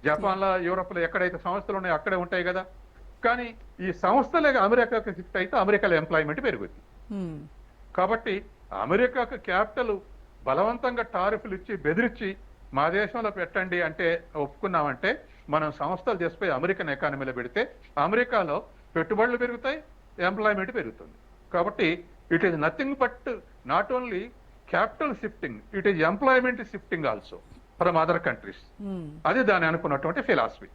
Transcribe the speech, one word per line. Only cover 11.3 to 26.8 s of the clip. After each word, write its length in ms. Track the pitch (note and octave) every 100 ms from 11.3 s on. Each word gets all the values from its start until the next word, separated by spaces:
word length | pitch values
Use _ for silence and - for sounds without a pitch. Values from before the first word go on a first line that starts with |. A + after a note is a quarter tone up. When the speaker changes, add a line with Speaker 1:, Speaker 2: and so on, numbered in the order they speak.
| G#3 A3
Speaker 1:
ఇచ్చి 220 | F#3+ - G3+
బెదిరించి 600 | D3 E3+ A#3+ - G3 G3 - - -
మా 140 | C3+ D#3
దేశంలో 420 | F#3+ G#3 A#3 G#3+
పెట్టండి 520 | G3+ E3+ G3+ F#3 F3
అంటే 420 | E3 D#3+ E3+ E3 - D#3
ఒప్పుకున్నామంటే 880 | C#3+ - G3+ E3+ D3 C3 F#3+ C#4 - - -
మనం 240 | D3+ D#3
సంస్థలు 500 | C#3+ D3 F#3 B3+ G3+
చేసిపోయి 280 | E3+ E3 F#3+
అమెరికన్ 400 | C3+ E3 F#3+ E3
ఎకానమీలో 420 | C#3 D3+ C#3 C3
పెడితే 420 | B2+ A#2+ G3+ C4 - - -
అమెరికాలో 640 | D#3 A3 B3 A#3 E3+ D#3 - - - E3
పెట్టుబడులు 400 | E3 G#3 A#3 A#3+
పెరుగుతాయి, 460 | B3 D#3 C4 D4+ - - - -
ఎంప్లాయ్‌మెంట్ 560 | F3+ G3 G#3+ G3+ F#3+
పెరుగుతుంది. 380 | A#3+ A#2 - D#2+ - - - -
కాబట్టి 500 | F3+ F3 G#3 E3+ F3 - - -
it 80 | E3
is 120 | F#3+
nothing 400 | D#3+ D3+ E3 C#4
but 380 | C#4 B3 - - A3 - - -
not 260 | D#3+ G3+ B3+
only 220 | B3 F#3 A3+ - - - -
capital 360 | E3+ A3 - D4+
shifting, 440 | G#3+ G#3+ - D#3 G#2+ - G3
it 80 | G3
is 200 | F3+ D#3+
employment 460 | G3+ C4+ B3+ B3+ B3
shifting 440 | A3+ G3+